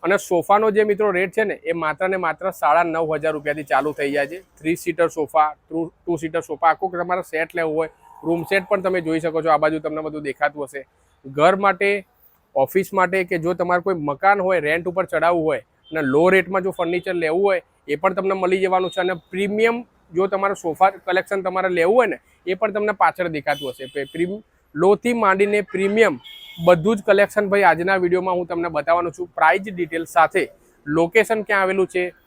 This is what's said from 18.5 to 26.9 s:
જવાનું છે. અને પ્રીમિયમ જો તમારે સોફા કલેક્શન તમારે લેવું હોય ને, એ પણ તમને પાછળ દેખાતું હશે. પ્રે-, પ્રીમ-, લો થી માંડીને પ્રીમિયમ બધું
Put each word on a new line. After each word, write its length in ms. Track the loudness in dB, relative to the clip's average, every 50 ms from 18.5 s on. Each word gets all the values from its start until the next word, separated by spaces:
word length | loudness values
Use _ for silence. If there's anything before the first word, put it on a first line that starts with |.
| 0 2
જવાનું 320 | 0 2 2 2 0 0
છે. 100 | -2 -2
અને 140 | -2 -2 -2
પ્રીમિયમ 720 | -6 _ _ -4 -4 -2 -2 0 2 2 0 0 -2 -6 _ _ _ _ _ -4
જો 140 | -2 -2 0
તમારે 260 | 0 -2 -2 -2 -4
સોફા 360 | -2 -4 -6 0 4 2 2
કલેક્શન 520 | 2 0 _ -2 -2 -2 0 -2 -4 -4
તમારે 280 | -4 -4 -2 -2 -2 0
લેવું 260 | 2 2 2 4 4
હોય 120 | 4 2 2
ને, 120 | 0 -6 _ _ _ _ _ -8
એ 60 | -4
પણ 180 | -2 -2 -2
તમને 200 | -2 -2 -2 -2
પાછળ 360 | 0 2 0 0 0 0 -4 -4
દેખાતું 420 | -4 -6 -4 -4 -4 -4 -4 -10
હશે. 160 | -10 -10 -14
પ્રે-, 260 | -10 -8 -8 -8 -8
પ્રીમ-, 320 | -4 -4 -4 -4 -4 -10 -14 _ _ _ _ _ _
લો 200 | 0 2 2 2
થી 180 | 2 _ -2 0
માંડીને 480 | 2 2 2 4 4 2 2 2 -2
પ્રીમિયમ 580 | -2 -2 -4 -2 -2 0 2 4 2 2 2 -2 -10 -18 -20 -20 -20 -20 -14 -2 4
બધું 320 | 4 4 6 6 0